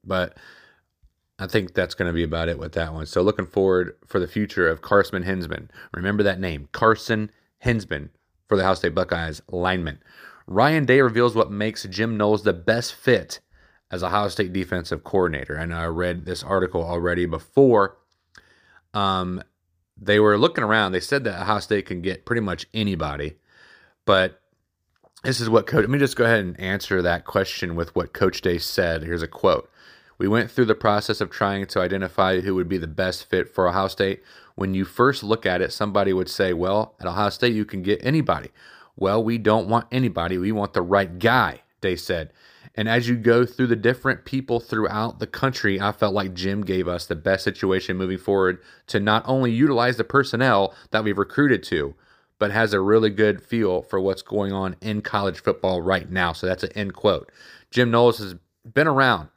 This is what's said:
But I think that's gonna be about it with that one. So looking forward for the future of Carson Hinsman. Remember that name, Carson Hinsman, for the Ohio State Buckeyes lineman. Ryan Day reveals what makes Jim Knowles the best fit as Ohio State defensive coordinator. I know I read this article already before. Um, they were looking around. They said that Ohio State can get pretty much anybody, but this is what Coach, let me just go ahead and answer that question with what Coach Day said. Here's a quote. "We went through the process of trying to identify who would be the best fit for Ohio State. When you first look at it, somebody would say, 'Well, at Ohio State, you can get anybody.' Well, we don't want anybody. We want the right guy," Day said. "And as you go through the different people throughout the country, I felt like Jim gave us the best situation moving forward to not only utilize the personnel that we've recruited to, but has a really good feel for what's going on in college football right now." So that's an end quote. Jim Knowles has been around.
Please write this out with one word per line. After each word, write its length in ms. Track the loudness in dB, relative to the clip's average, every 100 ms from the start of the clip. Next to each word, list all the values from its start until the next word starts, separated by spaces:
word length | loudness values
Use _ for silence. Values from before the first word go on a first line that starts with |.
But 340 | -2 -2 -2 -8 -20 -20 _ _ _ _ _ _ _ -14
I 80 | -2
think 260 | -2 -2
that's 220 | -4 -4 -2
gonna 180 | -2
be 100 | -2
about 240 | -2 -2 -4
it 120 | -4
with 140 | -6
that 200 | -6 -6
one. 140 | -8 -4
So 140 | 0
looking 260 | 0 0 -4
forward 480 | 0 2 2 0 -8 _
for 140 | -4
the 80 | -2
future 400 | -4 -4 0 0
of 140 | 0
Carson 420 | 2 2 4 -2
Hinsman. 460 | -4 -4 -6 -10 -12 -20 -14
Remember 300 | -6 -2 2
that 160 | 0 0
name, 300 | -6 -6 -10
Carson 600 | 0 2 2 -2 -4 -4 _ _ _ -2
Hinsman, 440 | -2 -2 -8 -10 _ _ _ _
for 80 | 2
the 80 |
Ohio 120 | 2 2
State 200 | 0 -2
Buckeyes 460 | -2 -2 -4 -8 _
lineman. 500 | -4 -2 -2 -4 -10 _ -20 -20 -20 -4
Ryan 380 | 2 2 2 4
Day 160 | 4
reveals 340 | 4 4 2 2
what 160 | 0
makes 320 | -2 -4 -6 -10
Jim 320 | -4 -2 0
Knowles 260 | 2 2
the 100 | 2
best 400 | 0 0 -2 -2
fit 460 | -4 2 2 0 -16 _ _ _ _ _
as 120 | -6
Ohio 240 | -2 0 -2
State 260 | -2 -2
defensive 500 | -2 -2 -4 -4 -8
coordinator. 560 | -2 0 2 -2 -8 -8
I 60 | -6
know 120 | -4
I 100 | -4
read 360 | -2 -4 -4
this 200 | -8 -10
article 400 | -2 -2 0 -2
already 420 | -4 -2 -2 0 -2
before. 720 | -4 -2 4 6 6 2 -2 _ _ _ -20 _ _ _ _ _
Um, 500 | -2 0 0 -4 -8 -12 _ _ _ _ -10
they 220 | 2 6
were 180 | 6 6
looking 260 | 2 2
around. 280 | 0 2 2
They 80 | -2
said 240 | -2 -2
that 180 | -2 -6
Ohio 180 | -2 -2
State 280 | 0 -2 -2
can 140 | -6
get 240 | -6 -6 -4
pretty 160 | -4
much 260 | -2 -6 -8 -4
anybody, 640 | -2 -2 -4 -6 -10 -10 _ _ -20 -20 _ _ 2
but 340 | 4 4 -2 _ _ _ _ _ _ _ -8
this 180 | -4 -2
is 80 | 4
what 160 | 4 4
Coach, 160 | 0
let 80 | 2
me 80 | 2
just 180 | 0 2
go 100 | 4
ahead 160 | 4
and 180 | 0 -6
answer 420 | -6 -6 -2 0
that 240 | 2 -2 -2
question 500 | -2 -2 -4 -6 -4
with 200 | -4 -4
what 180 | -6
Coach 280 | 0 0 0
Day 180 | -2 -2
said. 420 | -4 -2 -2 -2
Here's 220 | -4 -6
a 40 | -6
quote. 400 | 0 0 0 -4 _ -20 -20 _ _
"We 80 | 0
went 240 | 0 0
through 140 | 0 0
the 100 | 2
process 460 | 2 0 -2 -4
of 100 | -6
trying 340 | -2 -2 -2 -4
to 140 | -2
identify 600 | 0 -2 -2 0 2 2
who 120 | 0
would 160 | -2 -2
be 80 | -4
the 80 | -4
best 420 | -4 -4 -4 -2
fit 220 | -2 -2
for 180 | 0 2
Ohio 200 | 2 -2
State. 340 | 0 -2 -2 _ -20 -20
When 220 | -6 -2 -2
you 100 | -4
first 380 | 2 2 2
look 240 | -2 0 0
at 140 | 0
it, 120 | -2
somebody 400 | -2 -2 2 2
would 160 | 0 -2
say, 240 | 0 0
'Well, 400 | 0 0 0 -2 _
at 80 | -6
Ohio 240 | -2 -2
State, 240 | 0 0 0
you 100 | -4
can 160 | -4
get 240 | -2 0 0
anybody.' 460 | 0 0 -2 -6 _ -20 -20 -20 -4
Well, 240 | 0 2
we 160 | 0 0
don't 300 | 2 2 2
want 200 | -2 0
anybody. 460 | -2 0 -2 -2 -2
We 160 | -2
want 180 | -2 -2
the 100 | -2
right 380 | 2 2 2 0
guy," 440 | 2 4 2 -4 _ _
Day 160 | -4 -4
said. 340 | -2 -4 -4 _ _ _ -14 -6
"And 120 | 0
as 220 | 0 0
you 80 | 2
go 280 | 4 4 4
through 220 | 0 0
the 80 | 2
different 480 | 2 0 -2 -4
people 380 | -4 -8 -2 -4
throughout 580 | -2 -2 -2 -2 -6 -6
the 80 | -10
country, 540 | -2 -4 0 -2 0
I 100 | -2
felt 220 | 0 0
like 200 | 0 -2
Jim 280 | -4 -4 -4
gave 260 | -2 -2 -2
us 180 | -4 -6
the 100 | -4
best 280 | 0 0
situation 540 | -2 -2 0 0 -2 -4
moving 200 | -4 -4
forward 440 | 0 2 2 0 -10 -20 -4
to 140 | -2
not 220 | 2 0 2
only 260 | 0 0
utilize 460 | 4 4 4 2 0
the 80 | 0
personnel 680 | 2 2 0 4 4 2 -2 -4
that 120 | -2
we've 140 | 0 0
recruited 440 | 0 2 2 2
to, 320 | 0 -4 -4 -8 _ _ _ _
but 120 | -2
has 220 | 0 2
a 60 | 2
really 300 | 4 4 4
good 340 | 2 2 2
feel 380 | -4 -2 0 0
for 180 | -2 -2
what's 220 | -2 -4
going 320 | -4 -4 -2
on 240 | -2 -4 -6
in 220 | -6 -6
college 400 | -2 -2 -2 -2
football 400 | -4 0 -2 0
right 280 | 0 -2 -2
now." 220 | -2 -2
So 160 | -2 -4
that's 160 | -4
an 80 | -6
end 220 | -6 -8
quote. 360 | 0 0 0 -4 _ -20 -20 _
Jim 200 | 0 4
Knowles 280 | 6 4 4
has 160 | -8 -14 _ _ -4
been 220 | 0 2
around. 400 | 4 4 2 -4